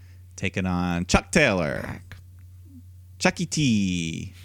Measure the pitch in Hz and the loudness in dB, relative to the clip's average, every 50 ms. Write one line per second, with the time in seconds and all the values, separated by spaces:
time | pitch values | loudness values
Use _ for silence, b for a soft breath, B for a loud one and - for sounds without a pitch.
0 | b b b b b b b - - 92 - 101 92 92 90 87 87 90 87 87 | b b b b b b b -6 -6 -4 -2 -2 -2 0 0 0 0 0 -2 -2
1 | 90 - - 190 - - - 170 151 123 101 92 82 71 62 52 50 - - - | 0 0 0 0 0 2 2 4 4 4 4 2 0 0 -2 -4 -6 -8 -10 -12
2 | - - - - - - - - - - - - - - - - - - - - | -14 -16 -18 -18 -18 -20 -20 -20 -20 -20 -20 -20 -20 -20 -20 -20 -20 -20 -20 -20
3 | - - - - - 185 185 - 180 - - 151 151 131 113 104 98 92 90 87 | -20 -20 -4 0 0 0 0 0 -4 -4 0 2 2 4 4 4 2 2 0 0
4 | 85 80 80 82 85 90 - - | -2 -4 -4 -6 -8 -10 -12 -14